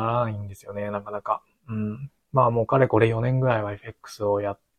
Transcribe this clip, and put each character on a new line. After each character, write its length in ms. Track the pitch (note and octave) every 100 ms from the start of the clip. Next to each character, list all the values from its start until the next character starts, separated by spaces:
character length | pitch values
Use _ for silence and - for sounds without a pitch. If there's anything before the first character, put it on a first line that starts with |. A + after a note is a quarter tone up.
ら 220 | A2+ A#2+
な 80 | A#2
い 80 | G#2
ん 100 | G2+
で 60 |
す 100 | G2
よ 80 | -
ね、 180 | G2+ G#2
な 120 | G#2
か 80 | G2+
な 100 | G#2
か。 220 | G#2+ G#2+ _ _ -
う 60 |
ん。 360 | A2 G#2+ A2 C#3 _ -
ま 140 | C3+ A#2+
あ、 40 |
も 120 | A#2
う 40 | A2
か 120 | -
れ 100 | B2+
こ 100 | A2
れ 100 | A2+
四 120 | A2+
年 200 | A#2+ C3
ぐ 60 | C3
ら 120 | A2+
い 40 |
は 120 | G#2
エ 20 | G2+
フ 100 | A2
エ 40 |
ッ 40 | -
ク 100 | -
ス 140 | -
を 160 | G#2 G2+
や 120 | G2+
っ 80 | G2+ _